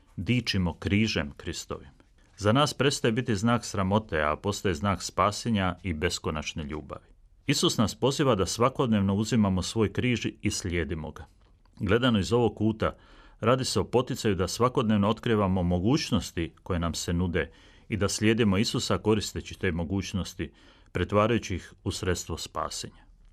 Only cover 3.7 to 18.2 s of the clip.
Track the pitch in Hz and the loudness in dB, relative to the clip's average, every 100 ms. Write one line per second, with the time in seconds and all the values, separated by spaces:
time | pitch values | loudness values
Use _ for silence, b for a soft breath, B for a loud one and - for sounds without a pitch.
3.7 | 101 92 104 110 78 76 76 101 - 101 | -2 0 0 0 0 0 0 -2 -2 -2
4.7 | 78 98 90 - - 98 - 120 107 92 | 0 0 -2 -2 0 0 0 -2 0 0
5.7 | 82 95 76 87 - 92 78 73 - 73 | -2 -6 -2 -2 -2 -4 -6 -6 -8 -8
6.7 | 76 71 - - - _ _ - 147 175 | -10 -10 -14 -16 -20 _ _ -4 0 2
7.7 | - 104 - 127 139 135 104 90 - 123 | 2 0 0 0 2 2 2 0 2 0
8.7 | - 127 107 98 98 110 123 101 92 87 | 2 2 2 2 0 2 2 2 2 -2
9.7 | 113 101 - 123 113 - - 104 - 92 | 0 0 0 0 -2 -4 -4 -4 -4 -2
10.7 | 87 73 80 76 - - _ _ _ _ | -2 -2 -6 -8 -12 -18 _ _ _ _
11.7 | - 113 113 127 110 87 120 113 - 107 | -6 2 4 4 4 4 2 2 2 0
12.7 | 110 82 - b b b b 104 131 127 | 2 -2 -2 b b b b 2 2 2
13.7 | 104 90 117 127 131 113 92 90 - 120 | 0 2 2 0 0 0 0 0 2 0
14.7 | 131 107 107 101 113 120 107 98 92 87 | 2 2 4 2 0 0 2 2 2 2
15.7 | 90 98 151 - 104 - - 80 - - | 2 2 2 2 -2 -2 -6 -6 -8 -4
16.7 | 87 85 - - 87 90 82 71 b b | -2 -2 -2 -2 0 0 0 -4 b b
17.7 | b - 101 98 - | b -6 -2 -2 2